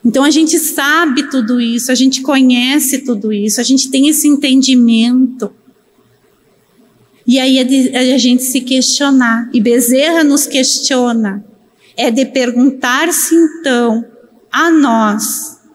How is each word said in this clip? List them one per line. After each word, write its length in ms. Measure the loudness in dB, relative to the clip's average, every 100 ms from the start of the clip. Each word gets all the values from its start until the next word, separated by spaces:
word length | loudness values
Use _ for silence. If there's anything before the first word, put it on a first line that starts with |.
Então 180 | 0 2
a 60 | 2
gente 300 | 2 2 0
sabe 720 | -2 -4 0 0 0 -2 -2
tudo 320 | -4 -2 -2
isso, 280 | -2 -4 -2
a 40 |
gente 260 | 2 2 0
conhece 760 | -2 2 2 2 0 0 -2 -4
tudo 340 | -4 -4 -4
isso, 260 | -4 -2 -2
a 60 |
gente 260 | 0 0 0
tem 160 | 0 0
esse 220 | 2 2
entendimento. 1200 | 2 2 2 4 4 4 2 2 2 0 -2 -12 _ _ _ _ _ _ _ _ _ _ _ _ _ _ _ _ _ -2
E 140 | 0
aí 160 | 2 0
é 80 |
de, 240 | 2 0 0
é 240 | 0 0
a 60 | 2
gente 240 | 2 0
se 180 | 0 -6
questionar, 880 | -2 -2 -2 -2 2 2 2 -2 -2
e 120 | -2
Bezerra 600 | 2 0 2 0 2 0
nos 240 | 2 0 -2
questiona, 960 | -2 -2 -2 -2 -2 0 -2 -4 -6 -14 _ _ _ _ -4
é 140 | -2
de 160 | 0 -2
perguntar-se 1080 | -2 -2 2 0 0 -4 -2 -2 -2 0
então 720 | 2 2 0 -2 0 0 -2 -6 -18 -20 _ _
a 200 | -2 2
nós 840 | 4 4 2 2 -2 -6 -8 -12 -18 _